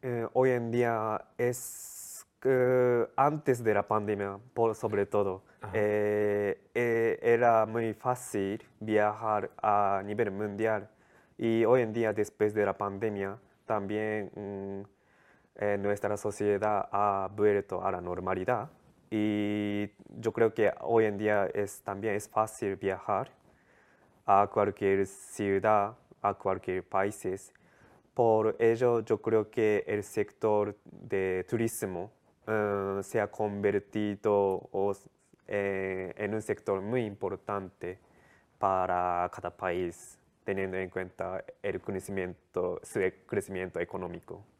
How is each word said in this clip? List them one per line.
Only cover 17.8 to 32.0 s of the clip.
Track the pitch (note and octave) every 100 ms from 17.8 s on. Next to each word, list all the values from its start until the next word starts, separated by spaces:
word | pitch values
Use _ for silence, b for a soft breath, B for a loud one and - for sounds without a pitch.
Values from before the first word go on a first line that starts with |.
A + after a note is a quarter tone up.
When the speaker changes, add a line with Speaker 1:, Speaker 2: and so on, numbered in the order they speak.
Speaker 1:
a | F#2+
la | F#2
normalidad | F2 F2+ F#2 F#2 F#2 B2 B2 _ _ _ _
y | A2 G#2+ G#2 G#2 G#2 G#2 G2+ G#2 _ - -
yo | A2+
creo | G#2+ A2+
que | A2 G#2 -
hoy | D2 A2+ A2
en | G2+
día | G#2+ G#2 G2
es, | - G2+ -
también | - G2 G#2+
es | G#2 -
fácil | - A2 - G#2 F#2+
viajar | G2 F#2+ - G2+ C3 _ b b b b b b b b
a | - G2+ G2+
cualquier | - G2+ G2+ G2 G2 F#2+
ciudad, | - - - G#2 G2 G#2+ G#2+ G2+ A#2+ _ -
a | G#2
cualquier | G2 G2 F#2+ - F#2
país. | F2 G2 G2+ G#2 F#2+ F#2+ - _ b b b b _
Por | - A#2 A2 A2 -
ello, | A#2 A#2 B2 A#2
yo | A2 G#2+
creo | - A2 G#2+
que | - G#2+ G#2 -
el | G#2
sector | G2 - G2+ - A2 G#2 G#2 G#2
de | - - - G2 F#2 F#2 F2+
turismo, | A#2 A#2 - G2+ F2+